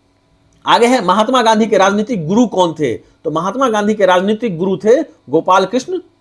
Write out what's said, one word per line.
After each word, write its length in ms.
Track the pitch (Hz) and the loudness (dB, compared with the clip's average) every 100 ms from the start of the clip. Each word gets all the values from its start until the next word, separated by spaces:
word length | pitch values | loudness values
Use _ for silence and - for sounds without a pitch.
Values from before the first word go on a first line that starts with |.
| _ _ _ _ _ _ - | _ _ _ _ _ _ 0
आगे 200 | 180 233 | 2 4
है, 180 | 254 | 2
महात्मा 380 | 180 196 220 254 | 0 0 2 2
गांधी 240 | 226 220 220 | 2 2 2
के 120 | 202 | 2
राजनीतिक 480 | 190 202 214 220 151 | 2 0 -4 -6 -2
गुरु 200 | 208 226 | 0 0
कौन 260 | 185 175 | 0 -2
थे? 220 | 151 139 | -2 -4
तो 360 | - _ _ 160 | -6 _ _ -8
महात्मा 380 | 151 185 240 262 | -6 -4 -2 -2
गांधी 260 | 214 208 | 0 -2
के 120 | 214 185 | 0 2
राजनीतिक 520 | 180 196 220 240 160 | 2 0 -2 -4 -4
गुरु 180 | 190 185 | -4 -2
थे 260 | 208 277 | 0 0
गोपाल 640 | 311 _ - 151 190 185 190 | 0 _ -4 -2 2 0 0
कृष्ण 340 | 254 262 359 - _ | -4 -6 -10 -10 _